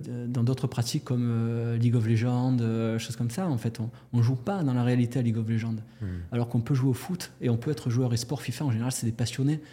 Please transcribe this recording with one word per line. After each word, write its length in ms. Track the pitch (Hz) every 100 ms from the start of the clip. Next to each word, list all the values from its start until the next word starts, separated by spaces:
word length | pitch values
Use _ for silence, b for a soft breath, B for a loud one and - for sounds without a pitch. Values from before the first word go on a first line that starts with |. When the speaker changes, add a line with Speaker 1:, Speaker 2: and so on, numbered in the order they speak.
| - 120 120
Speaker 1:
dans 160 | 117
d'autres 240 | 117 127 127
pratiques 360 | - 117 151
comme, 240 | - 123 120
euh, 460 | 117 113 117 117 117
League 200 | 117 120
of 120 | 110
Legends, 500 | 110 123 123 127 123
euh, 360 | 113 113 113 113
choses 200 | - 117
comme 120 | 117
ça. 200 | 147 185
En 80 | 120
fait, 240 | 120 117
on, 80 | 113 B B
on 80 | 120
joue 160 | 117 131
pas 260 | 190 202
dans 100 | 139
la 100 | 123
réalité 360 | 123 123 120 135
à 20 |
League 160 | 117 110
of 120 | 110
Legends. 260 | 113 113 110 - B
Speaker 2:
Mhm. 60 | 98 90 87
Speaker 1:
Alors 160 | 120 117
qu'on 140 | 120
peut 140 | 117 135
jouer 160 | 135
au 20 |
foot 380 | 117 - 180 - -
et 80 | 135
on 80 | 117
peut 140 | 151
être 180 | 143 127
joueur 240 | 117 123
e-sport. 280 | 117 - 143
fifa, 220 | - -
en 80 | 147
général, 220 | 110 123
c'est 120 | - 113
des 60 |
passionnés. 480 | 113 113 - 139 156 B